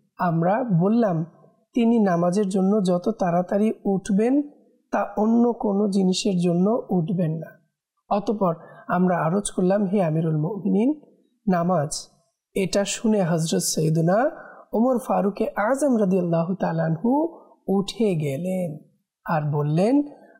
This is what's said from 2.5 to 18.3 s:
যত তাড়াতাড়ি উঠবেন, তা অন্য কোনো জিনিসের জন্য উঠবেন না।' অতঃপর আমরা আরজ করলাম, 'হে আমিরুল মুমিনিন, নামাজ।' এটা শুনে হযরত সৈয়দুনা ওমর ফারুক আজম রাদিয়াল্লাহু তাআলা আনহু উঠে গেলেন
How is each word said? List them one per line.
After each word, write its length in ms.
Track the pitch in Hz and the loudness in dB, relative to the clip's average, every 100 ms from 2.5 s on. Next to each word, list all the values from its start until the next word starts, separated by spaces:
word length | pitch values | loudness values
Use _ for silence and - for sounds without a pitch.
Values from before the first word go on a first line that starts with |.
| 190 190 214 | 2 2 2
যত 260 | 180 175 - | 2 0 -2
তাড়াতাড়ি 640 | - 180 175 185 202 220 - | -2 0 0 0 0 0 -2
উঠবেন, 580 | 202 190 - 196 233 285 285 - _ _ _ | -2 -2 0 2 2 2 -2 -10 _ _ _
তা 240 | - - 208 | -4 -2 0
অন্য 360 | 220 233 240 | 2 4 2
কোনো 360 | 226 214 196 208 | 0 0 0 2
জিনিসের 500 | 196 185 185 214 175 | 2 2 0 0 0
জন্য 480 | 175 175 196 247 - | 2 2 2 0 0
উঠবেন 420 | 180 160 170 156 | -2 0 0 -2
না।' 320 | 160 - - _ _ _ _ - | -4 -10 -20 _ _ _ _ -6
অতঃপর 460 | 202 220 208 180 160 - - - | -4 -2 -2 -2 -2 -10 -16 -4
আমরা 300 | 180 180 165 | 0 2 2
আরজ 320 | 156 196 - | 0 -2 -4
করলাম, 360 | - 180 202 190 | -2 0 0 0
'হে 160 | 208 | 0
আমিরুল 340 | 160 160 160 156 | 0 0 0 0
মুমিনিন, 640 | 160 202 196 190 254 294 - _ _ _ 202 | -2 -4 -2 2 2 -2 -8 _ _ _ -2
নামাজ।' 600 | 175 175 170 143 - - _ _ _ _ | 0 2 0 -2 -6 -14 _ _ _ _
এটা 300 | - 185 202 | -4 -2 -2
শুনে 400 | 196 - 220 208 | -2 -2 0 2
হযরত 380 | 170 170 160 190 | 2 0 0 -2
সৈয়দুনা 680 | - 165 156 160 170 208 302 - - - - | -2 -2 0 2 2 2 0 -4 -16 -20 -6
ওমর 260 | 208 254 247 | 0 0 0
ফারুক 440 | - 185 196 196 220 - | -2 -2 0 -2 -4 -2
আজম 440 | 214 269 285 226 | -2 0 2 2
রাদিয়াল্লাহু 540 | 190 185 175 165 165 | 2 0 0 0 -2
তাআলা 300 | 185 175 165 | -2 -2 -2
আনহু 260 | 165 160 233 285 330 - - _ - | -2 -2 0 0 -2 -8 -20 _ -2
উঠে 460 | 196 196 - 214 | -2 -2 -2 0
গেলেন 840 | 165 147 | 0 -2